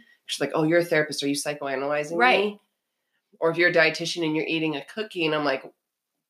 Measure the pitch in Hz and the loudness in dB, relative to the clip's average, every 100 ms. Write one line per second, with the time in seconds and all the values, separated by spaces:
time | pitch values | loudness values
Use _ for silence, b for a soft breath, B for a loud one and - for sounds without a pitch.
0 | B B - - 143 151 156 170 170 156 | B B -12 -4 -2 0 2 4 4 0
1 | 151 139 143 143 151 151 139 135 139 147 | 0 -2 -4 -4 -4 -8 -6 -4 -2 -2
2 | 151 170 247 196 208 208 _ _ _ _ | -2 2 4 4 0 -4 _ _ _ _
3 | _ _ _ - 165 165 175 165 160 156 | _ _ _ -2 0 2 4 4 4 2
4 | 165 175 160 156 - 160 160 143 - - | -4 -2 -2 -2 -2 -2 -2 -4 -8 -10
5 | 214 180 160 151 147 131 - - _ _ | -8 -4 -2 0 0 -2 -6 -20 _ _
6 | _ _ | _ _